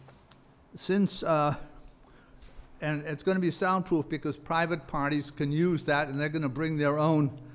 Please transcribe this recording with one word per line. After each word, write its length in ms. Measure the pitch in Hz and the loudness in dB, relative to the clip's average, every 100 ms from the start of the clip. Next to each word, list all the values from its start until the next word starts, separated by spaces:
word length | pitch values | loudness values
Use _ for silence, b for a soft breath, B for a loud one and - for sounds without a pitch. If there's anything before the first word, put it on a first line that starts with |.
| - - - - - - - - | -20 -20 -20 -20 -20 -20 -20 -8
since, 480 | - 196 185 - | 0 2 2 0
uh, 320 | 170 156 147 - - - - - - B B B B B - - | 0 2 2 -2 -8 -18 -20 -20 -20 B B B B B -20 -8
and 220 | 151 147 151 | -4 -4 -4
it's 180 | 143 | -4
gonna 160 | 190 190 | 0 2
be 100 | 175 | 0
soundproof 580 | - 185 185 175 165 - | 0 2 2 2 0 0
because 280 | 156 151 139 | -4 -4 -6
private 500 | - 165 170 170 - | -2 0 0 -2 -4
parties 460 | 151 139 147 139 | -2 0 0 -2
can 180 | - 143 | -4 -2
use 340 | 151 180 165 - | 2 2 2 2
that, 200 | 147 147 | 0 0
and 140 | 139 | -2
they're 80 | 151 | -2
gonna 200 | 160 143 | 0 -2
bring 280 | 127 160 156 | -2 -2 2
their 200 | 147 147 | 2 4
own 400 | 156 156 139 - B | 4 4 2 -2 B